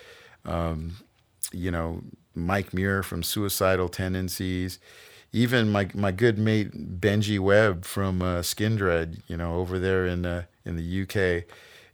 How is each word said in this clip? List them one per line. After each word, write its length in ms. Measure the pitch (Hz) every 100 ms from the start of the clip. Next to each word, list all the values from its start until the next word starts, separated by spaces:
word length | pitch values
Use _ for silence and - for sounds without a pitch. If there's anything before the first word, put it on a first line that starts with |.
| - - - - -
um, 480 | 85 82 80 82 87 - _ _ _ -
you 200 | 90 90
know, 320 | 85 82 87 - - _ 82
Mike 380 | 85 98 92
Muir 300 | 92 98 98
from 180 | 92 87
Suicidal 680 | 82 110 101 - 95 95 90
Tendencies, 920 | - 92 92 92 - 92 90 92 - - - - - -
even 360 | 110 120 123 107
my, 200 | 104 92
my 180 | 98 101
good 260 | 92 120 107
mate 640 | 110 107 104 - - 90
Benji 360 | 104 104 104 101
Webb 460 | 95 101 110 87
from, 380 | 87 101 95 92
uh, 200 | 90 87
Skindred, 760 | 87 - 107 110 95 82 82 80 -
you 80 | 85
know, 200 | 85 85
over 220 | 90 92
there 300 | 92 95 92
in, 180 | 87 90
uh, 180 | 87 85 _
in 140 | - 85
the 60 |
U 220 | 85 92 95
K. 380 | 107 92 87 87 - - - -